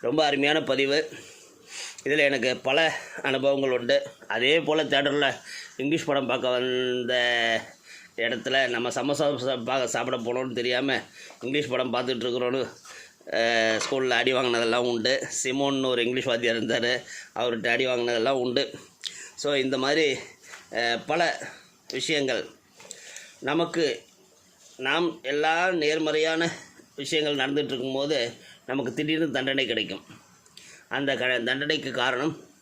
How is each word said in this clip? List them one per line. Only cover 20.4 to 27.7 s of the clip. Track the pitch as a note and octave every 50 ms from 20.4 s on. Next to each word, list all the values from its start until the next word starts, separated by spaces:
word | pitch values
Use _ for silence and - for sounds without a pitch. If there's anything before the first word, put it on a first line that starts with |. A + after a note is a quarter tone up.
| - - - - - -
அஹ், | - A2 A#2+ A#2 A#2+ A#2 -
பல | - D3+ E3+ E3+ D#3 - - - - - - - - _ _ _
விஷயங்கள் | _ - C3 C3 - D#3+ D3 C#3 C3 B2 G#2 - - - - _ _ _ - - - - - - - - - - - - -
நமக்கு, | - C3 D3 E3 E3+ E3 E3 E3 E3 C#3 A2+ - - - - _ - _ - - _ - _ _ - - -
நாம் | - C3 C3 C#3+ E3 F3 E3 - - -
எல்லா | B2+ C#3+ D3 D3+ D#3 D#3+ E3 F3+ F#3
நேர்மறையான | F3+ E3+ D3+ D3 D3+ D#3+ D#3 D#3 D3+ D#3 D#3 D#3+ D#3+ D#3+ E3+ E3 E3 - - - - - - _ _
விஷயங்கள் | - C#3+ C#3 - D#3 D3+ D3 D3 C#3 C3
நடந்துட்டு | C3+ C#3 D3 C#3+
இருக்கும்போது | C3